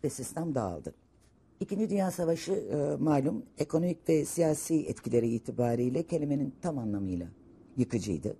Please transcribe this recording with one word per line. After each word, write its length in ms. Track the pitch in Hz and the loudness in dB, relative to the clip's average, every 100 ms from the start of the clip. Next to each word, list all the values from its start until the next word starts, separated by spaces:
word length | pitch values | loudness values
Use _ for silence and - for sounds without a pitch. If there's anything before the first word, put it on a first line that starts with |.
ve 60 | 147 | -4
sistem 460 | - 127 - 165 131 | -4 -8 -6 -2 -2
dağıldı. 380 | 101 82 - - _ _ _ _ _ _ | -2 -4 -10 -14 _ _ _ _ _ _
İkinci 300 | - 202 214 | -6 -2 0
Dünya 220 | 202 190 | 2 0
Savaşı, 400 | - 165 165 - | 0 0 0 0
e, 440 | 190 - 147 143 147 | -2 0 -2 0 0
malum 420 | 156 147 139 113 - - | 2 4 2 -2 -8 -6
ekonomik 520 | 147 165 175 160 - | 0 0 0 -2 2
ve 160 | 160 139 | 2 2
siyasi 640 | - 160 151 - 160 - | 2 2 2 2 0 0
etkileri 400 | - - 120 117 | -6 2 2 4
itibariyle 760 | 113 - 120 120 117 123 139 | 0 -4 0 2 2 2 0
kelimenin 520 | 165 165 147 143 135 - | -2 -2 0 0 -2 -4
tam 160 | 180 147 | -4 -2
anlamıyla 500 | 110 101 95 90 87 - - - - - | -2 -2 -2 -4 -6 -14 -20 -20 -12 -2
yıkıcıydı. 600 | 123 117 95 80 90 | 0 0 -2 -2 -4